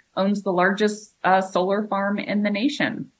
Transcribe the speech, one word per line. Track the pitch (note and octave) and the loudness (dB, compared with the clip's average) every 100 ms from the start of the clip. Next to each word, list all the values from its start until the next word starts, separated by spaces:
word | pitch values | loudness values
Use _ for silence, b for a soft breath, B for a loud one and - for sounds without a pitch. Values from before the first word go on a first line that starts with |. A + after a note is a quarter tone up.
| _ - | _ -2
owns | G3 G3+ | 0 0
the | G3 | 0
largest, | F3+ F#3 G3+ G#3+ G#3 - _ | 2 2 2 0 -2 -10 _
uh, | F3+ F#3+ | 2 2
solar | F#3+ F#3 F#3 G3+ G#3+ | 2 0 0 0 -2
farm | G3 G3+ G#3 | -2 -2 -2
in | - G#3 | -2 -2
the | G#3 | 0
nation, | G3+ C#4 - C3+ - - | 0 0 0 -2 -4 -10